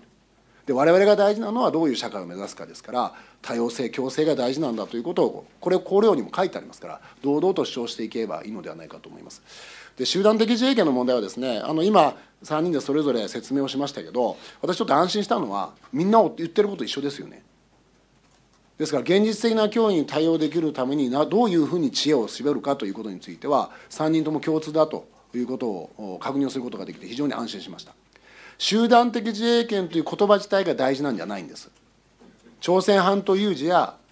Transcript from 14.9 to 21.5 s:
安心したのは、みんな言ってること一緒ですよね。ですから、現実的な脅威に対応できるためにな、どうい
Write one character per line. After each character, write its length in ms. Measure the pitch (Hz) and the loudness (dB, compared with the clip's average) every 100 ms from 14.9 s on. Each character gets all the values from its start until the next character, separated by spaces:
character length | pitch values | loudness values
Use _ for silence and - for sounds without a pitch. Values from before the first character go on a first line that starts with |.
安 160 | 143 180 | 2 2
心 140 | 208 | 0
し 40 | 196 | -2
た 120 | - | -2
の 100 | 127 | -2
は、 240 | 98 85 - - | -4 -6 -10 -8
み 100 | 131 | -2
ん 80 | 185 | 4
な 100 | 226 175 - | 4 4 0
言 120 | 165 | -2
っ 20 | |
て 120 | - | 0
る 60 | 202 | 0
こ 80 | 196 | -2
と 80 | |
一 80 | 110 | -8
緒 100 | - | -6
で 80 | 139 | -6
す 80 | 139 | -6
よ 80 | - | -12
ね。 160 | - - _ _ _ _ _ _ _ _ _ _ _ _ - | -18 -20 _ _ _ _ _ _ _ _ _ _ _ _ -6
で 80 | 151 | -2
す 60 | |
か 60 | 147 | -2
ら、 60 | |
現 200 | 117 190 | 2 2
実 260 | 214 208 226 | 2 0 0
的 80 | 220 | 2
な 100 | 214 | 2
脅 220 | 226 220 | 2 2
威 60 | 180 | 2
に 100 | 135 | 0
対 220 | 139 160 | 0 2
応 100 | 165 | 2
で 120 | 156 | 0
き 120 | 160 | 0
る 120 | 156 | -2
た 120 | 135 131 | -2 -2
め 120 | 147 | 0
に 120 | 131 | 0
な、 160 | 135 151 | 0 2
ど 200 | 185 | 2
う 40 | |
い 60 | 240 | 2